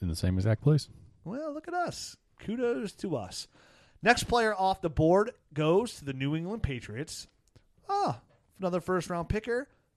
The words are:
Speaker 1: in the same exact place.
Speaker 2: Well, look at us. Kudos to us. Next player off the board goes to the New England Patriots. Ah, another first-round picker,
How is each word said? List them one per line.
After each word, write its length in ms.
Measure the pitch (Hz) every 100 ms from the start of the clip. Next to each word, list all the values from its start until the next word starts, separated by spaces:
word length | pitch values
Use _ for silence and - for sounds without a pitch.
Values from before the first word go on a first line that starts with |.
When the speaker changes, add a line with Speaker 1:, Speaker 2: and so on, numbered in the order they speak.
Speaker 1:
in 80 | 90
the 80 | 82
same 200 | 92 92
exact 260 | 107 107
place. 260 | 147 151 - - - _
Speaker 2:
Well, 280 | 160 247 311
look 160 | 294 320
at 60 |
us. 420 | 349 320 - - - _ -
Kudos 520 | - 233 240 240 208
to 220 | - 196 135
us. 320 | 90 - - _ - - _ _
Next 220 | 202 240
player 300 | - 240 220
off 280 | 196 190 190
the 80 | 165
board 400 | 147 160 185 220 - _
goes 400 | 147 156 185 240 -
to 80 |
the 80 | 139
New 240 | 131 139 160
England 260 | 175 226
Patriots. 640 | 143 123 - 110 156 - - _ _ _ _ _ -
Ah, 320 | 403 349 113 - _ _ -
another 220 | 185 175
first-round 480 | 175 185 165 175 160
picker, 400 | 208 240 240 285 _ _